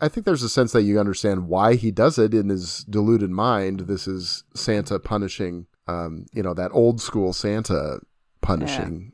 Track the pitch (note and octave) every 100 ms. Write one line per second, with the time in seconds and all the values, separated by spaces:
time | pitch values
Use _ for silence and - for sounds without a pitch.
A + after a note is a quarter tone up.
0 | D3+ - G3+ D3+ A#2+ - A#2+ A#2+ G#2 G#2
1 | G2+ F#2 G#2+ F#2+ F2 F2+ G#2+ B2+ A2 G2
2 | C3 D#3 A2 A2 G2+ F#2+ F2+ - - G#2
3 | G#2 A#2 G2 F#2 A#2 A2 F#2+ F#2+ F#2 F#2+
4 | F#2+ F#2 F2 - - - - G#2+ - G2
5 | - G#2 G2 - F#2 F2 E2+ _ - F2
6 | E2+ D#2+ - - F#2 E2+ F2+ B2 A#2+ A#2
7 | - A2+ F#2 F2+ G#2 G#2+ A2+ E2+ D2 C2+
8 | - _ _ _ - F2 C#2+ C3+ F2 E2+
9 | G#2